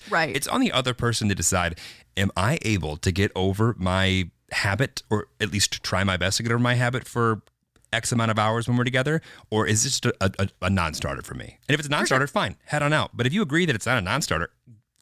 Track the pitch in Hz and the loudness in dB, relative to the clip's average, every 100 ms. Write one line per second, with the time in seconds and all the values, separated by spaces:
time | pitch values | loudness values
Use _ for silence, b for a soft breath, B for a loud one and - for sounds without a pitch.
0 | - 185 156 127 - 247 254 131 127 120 | 0 0 0 -2 -2 0 2 0 -2 0
1 | 120 113 104 90 87 92 85 82 B B | 0 0 0 0 0 0 0 -4 B B
2 | B - 98 - 104 160 110 101 76 78 | B -2 0 2 0 0 0 0 -2 -2
3 | 98 87 98 90 95 98 113 - 92 92 | -2 2 0 0 0 2 0 0 0 2
4 | 95 95 87 - - - 104 98 135 - | 2 2 -2 -8 -10 -4 -2 0 -2 -4
5 | - 107 - - 107 104 - - - 92 | -4 -4 -4 -8 -4 -2 -2 -4 -4 0
6 | 98 92 92 - 117 120 123 123 123 123 | 0 0 0 0 0 0 2 2 0 -2
7 | - 120 113 107 - _ _ _ - 113 | -4 -2 0 0 -6 _ _ _ -6 -4
8 | - 117 113 110 107 113 117 120 123 131 | 0 0 2 2 2 0 0 0 2 0
9 | 135 160 B B B 214 208 107 135 127 | 0 -2 B B B 0 4 2 2 0
10 | 120 - 98 - 98 - 92 95 82 78 | 0 0 0 0 -4 -2 0 2 0 -2
11 | 71 67 57 64 55 - - 151 143 147 | -6 -6 -8 -12 -12 -10 -2 -2 0 0
12 | - 131 143 - 143 - - 151 147 151 | 2 2 2 0 -2 -4 -4 0 2 2
13 | 101 104 123 185 185 156 180 113 113 123 | 0 -2 0 0 0 2 2 0 0 0
14 | 92 131 - 80 85 _ - 107 _ _ | 0 -2 0 -2 -2 _ -20 -20 _ _